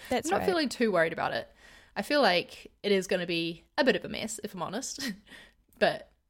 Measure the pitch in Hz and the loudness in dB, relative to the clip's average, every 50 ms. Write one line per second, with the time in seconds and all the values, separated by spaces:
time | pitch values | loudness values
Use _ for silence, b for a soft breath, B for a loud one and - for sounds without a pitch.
0 | B B 254 - - 311 370 - - - 359 330 302 240 - - 240 220 185 170 | B B -2 -2 0 0 0 0 2 2 2 2 2 0 0 0 0 2 4 4
1 | 160 165 190 202 135 - - 113 - - B B B B B B B B B - | 4 2 2 -2 -4 -2 -2 -4 -6 -8 B B B B B B B B B -6
2 | 202 - 294 294 262 196 180 175 - - - - - - _ _ - 202 202 190 | -2 0 2 4 6 6 4 4 0 -2 -8 -18 -20 -20 _ _ 0 2 2 2
3 | 185 - 196 180 175 175 170 165 165 165 170 165 - _ - - 302 254 196 175 | 2 0 -2 -2 -2 -2 -2 -2 -2 -4 -6 -8 -14 _ -2 0 2 4 2 2
4 | - - - - - 214 - - - 202 - 185 160 - 180 175 170 - - - | 0 -6 -8 -6 -6 -8 -8 -8 -10 -10 -8 -8 -8 -6 -6 -6 -8 -8 -8 -8
5 | 277 254 185 - - B B B B B B B _ _ _ - 208 170 151 - | -8 -8 -8 -10 -14 B B B B B B B _ _ _ 2 2 2 2 2
6 | - _ _ _ _ _ | -6 _ _ _ _ _